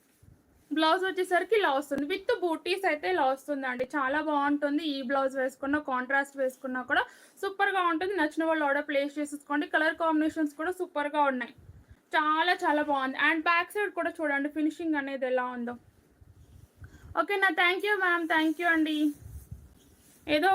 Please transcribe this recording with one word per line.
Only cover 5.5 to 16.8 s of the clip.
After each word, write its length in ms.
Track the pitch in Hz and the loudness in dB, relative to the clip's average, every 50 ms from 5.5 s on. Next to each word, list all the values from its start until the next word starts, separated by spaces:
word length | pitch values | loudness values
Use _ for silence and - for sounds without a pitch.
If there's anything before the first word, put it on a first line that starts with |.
| 269 - - 277 285 302 294 285 | -4 -6 -4 -2 -2 -2 -2 -2
కాంట్రాస్ట్ 480 | 262 247 254 247 277 277 277 277 277 277 | -4 -4 -2 0 0 0 0 -2 -4 -4
వేసుకున్నా 400 | 269 262 262 - - 262 254 254 247 247 | -4 -4 -4 -6 -10 -8 -6 -6 -4 -2
కూడా 120 | 277 359 494 - - - - - _ - - | 0 0 0 -2 -6 -20 -20 -20 _ -6 -6
సూపర్గా 400 | 392 392 - 403 403 381 381 359 339 330 | -6 -2 0 0 0 2 2 2 2 0
ఉంటుంది. 200 | 311 381 381 415 359 | 0 -2 -2 0 0
నచ్చిన 240 | 302 311 302 320 320 320 | -2 -2 0 -2 0 0
వాళ్ళు 160 | 320 311 302 285 | 0 0 2 0
ఆర్డర్ 180 | 277 285 294 294 | 0 0 -2 -2
ప్లేస్ 260 | 294 277 277 285 285 302 | 0 0 0 -2 -2 -6
చేసేసుకోండి. 480 | 294 294 294 285 - - 285 294 339 370 - | -6 -6 -8 -12 -8 -4 -2 -2 -2 0 0
కలర్ 240 | 320 311 320 320 330 339 | 0 2 0 0 0 0
కాంబినేషన్స్ 500 | 320 311 311 311 311 302 320 311 294 - - | 0 2 2 2 0 0 0 -2 -2 -2 -4
కూడా 120 | 311 349 370 - | -6 -4 -4 -4
సూపర్గా 440 | 359 349 - 294 285 294 285 302 294 277 | -6 -6 -4 -4 -4 -2 0 2 2 2
ఉన్నాయి, 240 | 269 247 233 233 - - - - - - - - - _ _ - - | 2 -2 -4 -8 -12 -20 -20 -20 -20 -20 -20 -20 -20 _ _ -2 0
చాలా 380 | 320 302 302 311 320 330 359 370 370 359 | 0 2 2 2 2 4 2 2 2 2
చాలా 220 | 330 294 302 302 294 | 2 2 2 2 2
బాగుంది. 280 | 285 269 262 262 269 - 277 294 | 0 0 0 -2 -2 0 2 2
And 140 | 320 330 302 349 | 2 2 2 2
బ్యాక్ 260 | 339 339 349 349 - | 2 2 2 -2 -2
సైడ్ 140 | 415 415 370 392 - | -4 -4 -2 -2 -4
కూడా 140 | 330 339 339 339 | -4 -4 -4 -4
చూడండి 320 | 320 294 277 277 277 294 294 311 | -2 -2 0 0 -2 -2 -2 -2
ఫినిషింగ్ 400 | 302 311 302 - 349 330 311 285 | -2 -2 -2 -2 -4 -2 -2 -2
అనేది 280 | 269 277 277 269 262 254 254 | -2 -4 -4 -4 -2 0 0
ఎలా 140 | 254 247 254 247 | 0 -2 -2 -4
ఉందో. 180 | 247 240 233 240 240 _ - _ _ _ _ _ _ - - - - - - - - - - _ - | -6 -8 -8 -8 -10 _ -20 _ _ _ _ _ _ -20 -20 -20 -20 -20 -20 -20 -20 -20 -20 _ -20